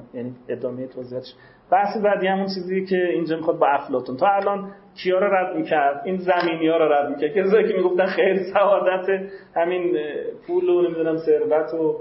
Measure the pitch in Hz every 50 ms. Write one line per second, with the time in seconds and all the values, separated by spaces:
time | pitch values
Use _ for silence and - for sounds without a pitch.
0 | 120 - - 127 120 123 127 - - - 123 110 123 127 123 123 131 127 - 127
1 | 127 123 123 127 - - - - - - - _ _ - 175 190 202 196 - 220
2 | 202 202 202 185 180 190 190 190 196 196 196 190 175 180 185 190 190 190 190 180
3 | 180 175 165 170 170 151 160 160 160 170 160 156 - - 240 233 - - 135 127
4 | 123 - 127 131 - 202 196 202 196 202 202 196 190 196 - - - - - -
5 | - 180 185 185 202 202 196 185 185 - - 160 151 - 160 151 143 139 143 -
6 | - 190 185 185 175 175 185 175 170 170 165 165 160 160 165 165 160 151 147 143
7 | 143 135 139 - 160 147 147 196 185 190 208 220 190 - 202 185 180 180 180 180
8 | 185 190 202 - 233 190 185 190 185 - - 202 196 196 202 - - 190 185 190
9 | - 196 190 190 190 - - - - - - 170 170 175 180 180 175 170 156 151
10 | 151 151 143 - - - - - - - 175 180 180 180 175 175 175 165 165 160
11 | 160 160 160 160 160 156 151 151 151 147 151 156 156 - 165 165 160 151 147 -